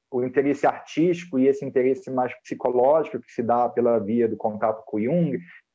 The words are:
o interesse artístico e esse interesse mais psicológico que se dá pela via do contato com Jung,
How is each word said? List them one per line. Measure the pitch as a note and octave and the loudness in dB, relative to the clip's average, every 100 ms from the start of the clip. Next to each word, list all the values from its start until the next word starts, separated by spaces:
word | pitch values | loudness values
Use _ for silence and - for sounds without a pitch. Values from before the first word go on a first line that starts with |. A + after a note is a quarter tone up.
| _ | _
o | B2+ | -4
interesse | B2+ C#3+ C#3 C#3+ | -2 0 0 0
artístico | C#3 - - - F3 F3 - C3 | 0 -2 -4 0 0 0 -2 2
e | C3 | 2
esse | C3+ | 2
interesse | C3+ C3 B2+ C3 - | 0 0 2 0 -2
mais | C3 B2+ - | -4 -4 -6
psicológico | - C#3 B2+ B2 B2+ D#3+ D3 A#2+ | -12 -4 0 2 4 4 0 -6
que | - | -10
se | - | -6
dá | A2+ A#2+ A#2+ | 0 0 0
pela | - A#2+ A#2 | 0 2 2
via | G2+ A#2 A2+ | 0 0 0
do | G#2+ | 0
contato | A2 G#2+ A2 A2 - | -4 -2 -2 -2 -6
com | G#2+ | -4
Jung, | A2+ F3 D#3 F3 - - _ | 0 0 0 -2 -8 -20 _